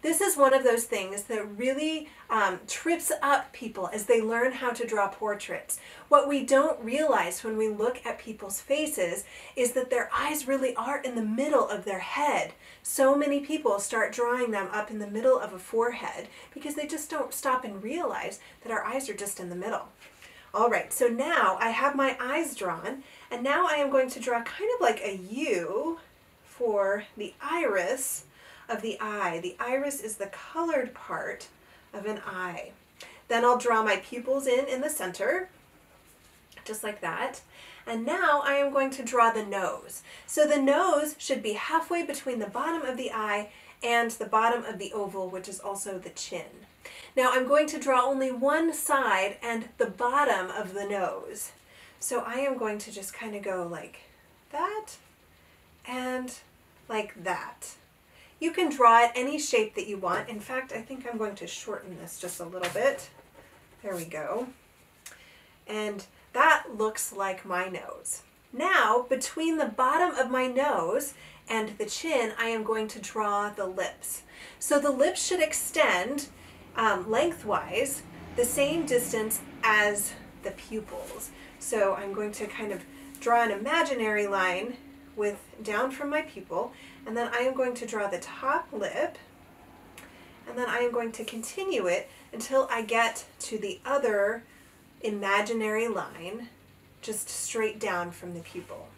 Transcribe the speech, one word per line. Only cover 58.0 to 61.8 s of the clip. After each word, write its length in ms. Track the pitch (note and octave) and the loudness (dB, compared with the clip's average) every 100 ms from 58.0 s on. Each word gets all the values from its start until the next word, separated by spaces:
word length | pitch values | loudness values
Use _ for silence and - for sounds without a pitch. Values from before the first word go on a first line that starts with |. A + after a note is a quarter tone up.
| _ - - _ | _ -20 -20 _
You 120 | E4 | -2
can 180 | E4 E4 | 2 0
draw 340 | C#4 A#3+ A#3 | 8 10 10
it 100 | A#3 | 8
any 240 | B3 B3+ D4+ | 2 -2 -2
shape 360 | D4+ A#3 G#3+ - | 0 2 2 -4
that 100 | F#3+ | -6
you 100 | G3 | -4
want. 320 | F3+ F#3+ G3+ | -2 -2 -4
In 120 | G#3+ | -10
fact, 300 | G#3 B3+ C4 | -6 -6 -6
I 120 | A#3 | -10
think 240 | A3+ C4 A#3+ | -10 -12 -8
I'm 60 | A#3 | -6
going 200 | G#3+ G3+ | -6 -6
to 100 | F3 | -12
shorten 500 | - - G3+ | -12 -10 -10